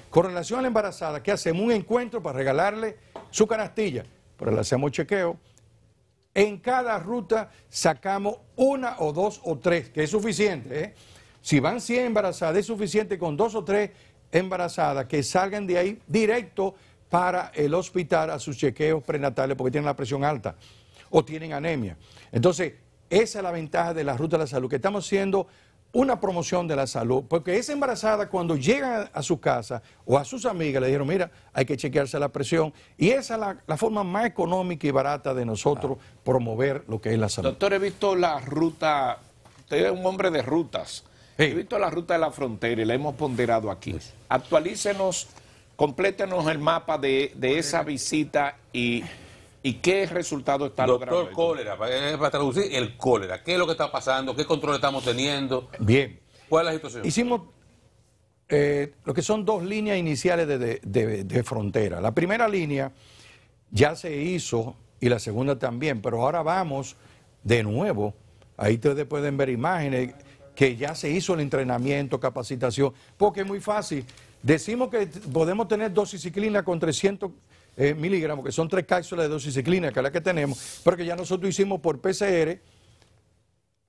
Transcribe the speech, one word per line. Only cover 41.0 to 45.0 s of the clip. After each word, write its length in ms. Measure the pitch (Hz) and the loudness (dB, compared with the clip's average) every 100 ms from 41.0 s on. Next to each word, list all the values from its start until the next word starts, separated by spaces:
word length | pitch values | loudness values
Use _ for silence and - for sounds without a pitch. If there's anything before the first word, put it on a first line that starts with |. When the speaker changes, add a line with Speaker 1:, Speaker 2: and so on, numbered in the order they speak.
| - - - - | -16 -20 -8 0
Speaker 1:
Sí. 60 | |
Speaker 2:
he 100 | 151 151 | 0 0
visto 220 | 208 220 | -2 -2
la 120 | 185 | 0
ruta 240 | 170 170 | -2 0
de 80 | 175 | 0
la 100 | 156 | 0
frontera 500 | 135 135 110 117 117 | -2 -6 -2 0 0
y 40 | 110 | 2
la 80 | |
hemos 220 | 120 147 127 | 0 -2 -2
ponderado 540 | 151 123 120 113 107 | -2 0 2 2 0
aquí. 220 | 95 - 104 | -6 -8 -8
Speaker 1:
Sí. 120 | - - - | -10 -14 -2
Speaker 2:
Actualícenos, 1000 | 127 - 160 165 214 202 196 | -2 2 2 2 -2 -2 0